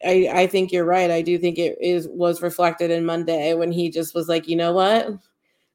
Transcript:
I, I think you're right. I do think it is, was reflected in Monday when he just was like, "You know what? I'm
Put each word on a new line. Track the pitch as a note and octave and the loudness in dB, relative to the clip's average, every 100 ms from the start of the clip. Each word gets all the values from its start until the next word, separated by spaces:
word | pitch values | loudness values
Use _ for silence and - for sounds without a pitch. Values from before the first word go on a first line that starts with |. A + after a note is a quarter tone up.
I, | F3+ F#3 F3+ | 2 2 4
I | F3+ F#3 | 2 2
think | F#3+ F#3 | 2 0
you're | F3+ | 0
right. | E3+ F#3 F3+ | 2 2 2
I | E3+ | 0
do | E3 F3 | 0 0
think | F3 E3 | 0 0
it | E3 - | -2 -2
is, | F3+ F3 D#3+ | -2 -2 -2
was | F3 F3 F3 | -2 0 0
reflected | F3 E3+ F3 E3 E3+ | -4 0 0 0 -2
in | E3+ E3 | 0 -2
Monday | E3 E3 D#3+ D3+ | -2 -2 -2 0
when | E3 E3+ | 0 0
he | E3+ E3+ | -2 -2
just | D#3+ E3 E3+ | -4 -6 -4
was | D#3+ | -2
like, | E3 D#3+ | -2 -2
"You | E3 | -2
know | E3+ | 0
what? | F3+ F#3+ A3+ A3+ | 2 2 2 0
I'm | G3+ _ _ _ _ _ | -8 _ _ _ _ _